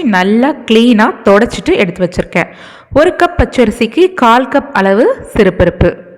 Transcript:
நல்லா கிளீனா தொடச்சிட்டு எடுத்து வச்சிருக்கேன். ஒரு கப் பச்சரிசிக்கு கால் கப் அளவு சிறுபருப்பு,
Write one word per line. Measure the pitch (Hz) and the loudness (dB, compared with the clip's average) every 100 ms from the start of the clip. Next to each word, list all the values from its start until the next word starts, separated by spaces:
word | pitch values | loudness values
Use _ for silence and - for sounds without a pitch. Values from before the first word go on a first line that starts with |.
| 294 | -2
நல்லா | 185 190 220 269 269 - | 0 0 0 0 -4 0
கிளீனா | 226 240 214 226 - 220 | 2 4 2 0 0 2
தொடச்சிட்டு | 202 226 - 233 370 | 2 2 -4 -4 -2
எடுத்து | 180 175 180 | -2 -4 -6
வச்சிருக்கேன். | - - 180 - - - - - 269 | -6 -6 -4 -6 -10 -20 -20 -4 0
ஒரு | 339 - | 0 0
கப் | 349 349 | -2 0
பச்சரிசிக்கு | 247 - 233 - 220 311 359 370 | -2 0 0 0 -4 0 0 2
கால் | 233 240 262 | 2 2 0
கப் | 277 277 202 | -4 -2 -2
அளவு | 196 196 370 539 - | 0 2 0 -2 -6
சிறுபருப்பு, | - 185 180 170 - 175 - - | 0 2 2 0 0 -2 -2 -12